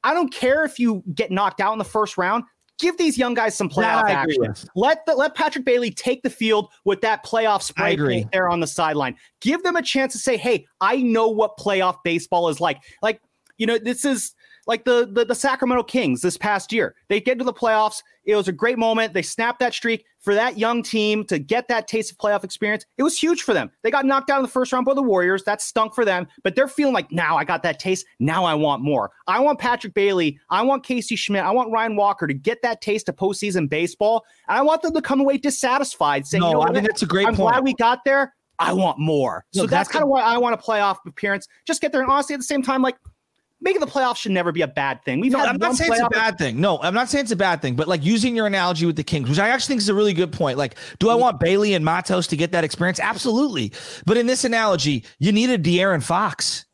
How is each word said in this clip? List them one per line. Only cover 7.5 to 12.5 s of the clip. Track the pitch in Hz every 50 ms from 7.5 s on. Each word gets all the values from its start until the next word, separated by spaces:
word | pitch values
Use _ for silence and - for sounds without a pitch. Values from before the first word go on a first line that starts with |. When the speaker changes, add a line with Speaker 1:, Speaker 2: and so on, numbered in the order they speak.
| 208 190
Speaker 1:
spray | - - - 165 165
Speaker 2:
I | 170
agree. | - 151 147 135 120
Speaker 1:
paint | 113 107 110 -
there | 185 185 175
on | 175 170
the | 165
sideline. | 147 - - 165 156 151 147 139 127 - _ - _ _ _
Give | - 220 320 339 370
them | 349 349
a | 339
chance | - - - 269 269 262 -
to | 214
say, | - 269 247
"Hey, | 214 - 247 233 185 - _ _ _
I | 190 202 247
know | 269 254 240 220 226 226 226
what | 220 208 220 214 214
playoff | - - 202 196 190 185 185 180 - _
baseball | 175 170 165 - - 185 170 175
is | 165